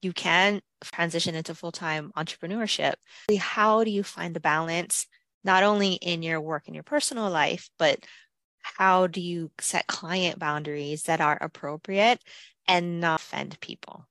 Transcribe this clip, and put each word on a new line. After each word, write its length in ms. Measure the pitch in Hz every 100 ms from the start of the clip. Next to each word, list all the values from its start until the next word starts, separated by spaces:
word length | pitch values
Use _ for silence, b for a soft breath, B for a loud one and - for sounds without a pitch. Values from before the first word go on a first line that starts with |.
you 120 | 190
can 480 | 170 - 170 196 208 _ _
transition 520 | - - 170 170 175 160
into 180 | 160
full-time 580 | 165 170 - 165 156 151 -
entrepreneurship. 800 | 160 - 170 208 220 - 143 - B B B 208
How 460 | - - 214 220
do 80 | 226
you 120 | 202
find 320 | 196 - 170 170
the 40 |
balance, 680 | 160 156 165 165 175 - - b b _
not 200 | 196 185
only 300 | 202 208 202
in 300 | 185 180 170
your 180 | 165 160
work 220 | 151 156 -
and 100 | 160
your 80 |
personal 460 | 151 294 - 247 214
life, 400 | 170 147 180 - _
but 260 | 160 135 - B B _ _ _
how 440 | - - 190 185 185
do 140 | 175
you 300 | 175 175 160 -
set 280 | - - -
client 520 | - 170 185 180 -
boundaries 640 | 156 147 151 147 143 156
that 180 | - 165
are 160 | 151 151
appropriate 840 | 156 - 143 151 - 196 214 240 B B B B -
and 320 | 180 175 170
not 200 | 170 160
offend 400 | - - - -
people? 480 | - - - - -